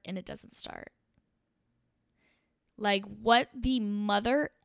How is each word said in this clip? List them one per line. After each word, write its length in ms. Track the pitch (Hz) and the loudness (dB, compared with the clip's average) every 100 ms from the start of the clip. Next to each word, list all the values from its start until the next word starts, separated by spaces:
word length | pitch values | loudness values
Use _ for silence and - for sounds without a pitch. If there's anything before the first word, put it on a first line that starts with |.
and 120 | - 185 | -12 -10
it 80 | |
doesn't 300 | - - - | -10 -14 -12
start. 380 | - - - - _ _ _ _ _ _ _ _ _ _ _ _ _ _ _ _ _ _ - | -12 -10 -12 -16 _ _ _ _ _ _ _ _ _ _ _ _ _ _ _ _ _ _ -4
Like, 280 | 208 202 | 0 0
what 440 | 202 208 226 233 - | -2 -2 4 4 4
the 280 | 262 247 254 | -2 0 0
mother 720 | 208 208 208 202 233 285 294 _ | 0 -2 0 0 2 2 0 _